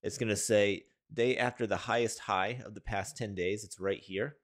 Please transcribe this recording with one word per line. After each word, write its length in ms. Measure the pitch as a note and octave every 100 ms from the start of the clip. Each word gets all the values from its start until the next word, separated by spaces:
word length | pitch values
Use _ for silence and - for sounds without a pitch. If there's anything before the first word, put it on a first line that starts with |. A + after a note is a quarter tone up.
it's 160 | - -
gonna 180 | A2+ G#2
say 480 | - G#2+ G2+ G2 - _ _
day 240 | - A#2+ B2+
after 280 | A#2+ - A2
the 120 | F#2
highest 420 | - A#2+ A#2 -
high 420 | - G2 F#2+ B2 -
of 100 | G#2+
the 60 |
past 340 | - G2+ F#2 -
ten 180 | G#2
days. 300 | F#2+ F2+ G#2
It's 160 | G2+ -
right 220 | F#2+ G2+
here. 340 | - F#2+ C3+ C#3+